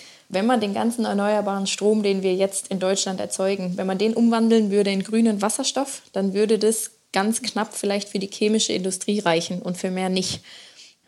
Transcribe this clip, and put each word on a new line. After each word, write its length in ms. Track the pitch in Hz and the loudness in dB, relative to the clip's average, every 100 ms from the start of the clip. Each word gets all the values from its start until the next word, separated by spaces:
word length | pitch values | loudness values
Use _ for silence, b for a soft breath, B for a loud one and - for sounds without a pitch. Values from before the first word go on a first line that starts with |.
| B B B | B B B
Wenn 200 | 185 226 | 0 2
man 140 | 254 | 2
den 120 | 208 | 0
ganzen 320 | 202 220 233 208 | 0 -2 0 -2
erneuerbaren 640 | 202 202 214 202 196 196 | 0 2 0 0 -2 -4
Strom, 340 | - 208 214 | 0 2 2
den 220 | 202 190 | 2 0
wir 100 | 190 | 0
jetzt 360 | 185 190 - - | 0 0 -2 -6
in 100 | 190 | -2
Deutschland 400 | 185 196 196 190 | 0 0 -2 -4
erzeugen, 540 | 208 - 190 196 180 185 | -6 -2 -2 -2 -4 -4
wenn 100 | 190 | -2
man 140 | 185 | 0
den 160 | 214 226 | 0 4
umwandeln 560 | 233 226 226 226 208 | 4 4 4 4 4
würde 180 | 202 202 | 2 2
in 140 | 196 | 0
grünen 400 | 190 220 226 208 | 0 2 2 2
Wasserstoff, 580 | 208 - 269 262 269 - - | 0 0 -2 -2 -4 -8 -8
dann 200 | 196 196 | -2 -2
würde 240 | 196 214 220 | 0 2 2
das 340 | 208 220 - - _ | 2 0 -6 -14 _
ganz 300 | 190 208 226 | -2 0 -2
knapp 320 | 226 202 214 - | -4 -4 -4 -4
vielleicht 340 | 202 202 202 | -2 -2 -2
für 80 | 202 | -6
die 120 | 196 | -6
chemische 420 | - 214 220 - | 0 2 2 2
Industrie 460 | 180 185 185 - 208 | 0 -2 -4 -2 0
reichen 420 | 175 165 165 180 | 2 0 0 -6
und 160 | 180 180 | -6 -4
für 140 | 185 | -4
mehr 180 | 185 190 | -2 0
nicht. 320 | 190 185 - B B B B B B | 0 -2 -6 B B B B B B